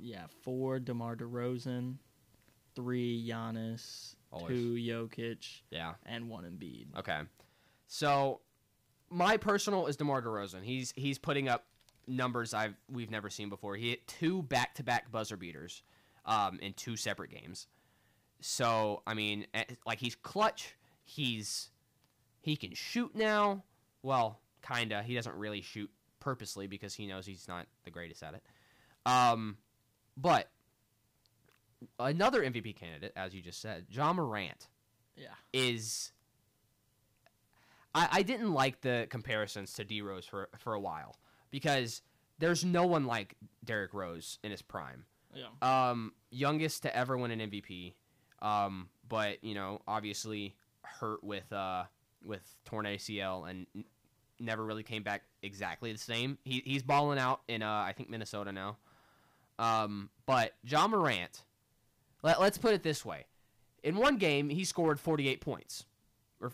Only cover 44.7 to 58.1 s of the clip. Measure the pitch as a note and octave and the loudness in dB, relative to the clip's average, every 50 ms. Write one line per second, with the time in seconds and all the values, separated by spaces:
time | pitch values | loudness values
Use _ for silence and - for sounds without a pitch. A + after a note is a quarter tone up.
44.7 | - F#2+ D2+ C2 C2 B1+ D#2+ _ _ _ _ _ - C3+ B2+ A2+ A#2+ C#3 C3 C3 | -8 -8 -8 -8 -12 -16 -20 _ _ _ _ _ -16 -16 -14 -14 -6 0 2 4
45.7 | C3 C3 B2+ B2+ B2 A#2 A2+ G#2+ - _ _ _ B2 B2 C#3 C#3+ D3+ D#3 D#3+ D#3 | 6 6 6 4 2 0 -4 -6 -10 _ _ _ -4 0 2 2 2 2 0 0
46.7 | - - - D3 - B2 B2+ B2 C3+ B2+ B2 A#2+ A#2 A2 A2 G#2 G2+ G2+ - - | -2 -2 -2 0 2 2 2 2 2 0 0 0 -2 -2 -4 -4 -6 -8 -8 -8
47.7 | F#2+ F2 F2+ F2+ - _ _ _ _ _ _ _ _ _ - G#2+ G#2 G#2 G2+ G2 | -12 -12 -12 -12 -14 _ _ _ _ _ _ _ _ _ 0 2 2 2 2 0
48.7 | F#2+ F#2 F2+ F#2 _ _ _ - A#2 A2 G#2+ G#2 G2+ - - A2 G#2 G2+ G2 F#2+ | -2 -6 -8 -12 _ _ _ -4 0 0 0 0 -2 -4 -6 -6 -4 -4 -4 -4
49.7 | G#2 G#2+ - - G#2 G#2+ G#2 G#2 G2+ - - A2 G#2+ G#2 G2+ G2 - _ _ _ | -6 -6 -4 -2 -2 -2 -2 -2 -4 -4 -4 -4 -4 -4 -4 -6 -8 _ _ _
50.7 | _ _ - - - - A#2+ G#2+ G#2+ - - G#2 G#2 G2 - - G#2+ G2 F#2+ F#2 | _ _ -18 -18 -8 -4 -2 -2 -2 -4 -4 -6 -6 -6 -6 -6 -4 -2 -2 0
51.7 | F#2 F2+ F2 - _ _ _ _ _ _ - G#2 G#2 F#2 - - - - _ - | -2 -2 -4 -6 _ _ _ _ _ _ -10 -8 -8 -8 -10 -18 -20 -20 _ -8
52.7 | A#2+ G#2+ G#2 G#2 G2+ G2 - - G#2+ G2+ G2 F#2+ F#2 F#2 D#2 F2 F#2 F#2 E2+ - | -4 -4 -2 -2 -2 -4 -4 -4 -4 -2 -2 -2 -2 -4 -6 -8 -8 -8 -10 -12
53.7 | _ G2+ A2 - _ _ _ _ _ _ _ _ _ _ A#2 A2+ A2 G#2+ A2 A2 | _ -16 -16 -16 _ _ _ _ _ _ _ _ _ _ -4 -4 -2 -2 -2 -4
54.7 | A2 A2 G#2+ - A#2 G#2+ G2+ G#2 G2+ G2+ - _ _ _ - G2+ G2 G2 G2+ F2 | -4 -6 -6 -4 -6 -4 -2 -2 -4 -4 -6 _ _ _ -10 -10 -6 -6 -6 -6
55.7 | E2 - B2 A2+ G#2+ G#2+ - - A#2 A2+ B2 C3+ C#3 - _ C3 B2+ B2 - C3 | -6 -6 -6 -6 -6 -6 -6 -4 -2 -2 -2 -2 -4 -6 _ -4 -4 -4 -2 -2
56.7 | C#3 C#3 B2 C3+ C#3+ C#3+ D3 D3 C#3+ C#3 C3 B2+ - - - - A#2 A2 A2 G#2+ | -2 -2 2 4 4 6 6 4 4 2 4 2 2 0 -2 -4 -2 0 0 2
57.7 | G#2+ G#2+ G2 F#2+ G2 - - - | 2 2 0 -2 -4 -6 -8 -8